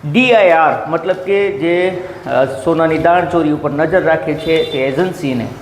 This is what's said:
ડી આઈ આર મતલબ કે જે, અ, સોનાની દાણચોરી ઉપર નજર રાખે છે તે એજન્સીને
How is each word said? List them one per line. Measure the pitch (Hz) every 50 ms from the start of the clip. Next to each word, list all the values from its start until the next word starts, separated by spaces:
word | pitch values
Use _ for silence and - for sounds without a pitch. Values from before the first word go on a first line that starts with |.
| - 151
ડી | 147 226 254 254
આઈ | 233 220 202 180
આર | 165 160 160 147 - - - 151
મતલબ | 160 170 165 185 185
કે | 180 - - 196 202 202 196
જે, | 165 135 151 170 170 175 180 185 185 175 - - - - - 131
અ, | 123 127 135
સોનાની | 135 135 - - 170 165 156 165 160 160 156
દાણચોરી | 156 170 175 180 175 - - 170 160 151
ઉપર | 151 147 - 147
નજર | 135 143 160 156 165 185
રાખે | 151 160 160 156 - 160 151
છે | 147 - 160 160 160 - -
તે | - 143
એજન્સીને | 131 135 131 135 180 190 175 - - 139 127 120 110 107 101 -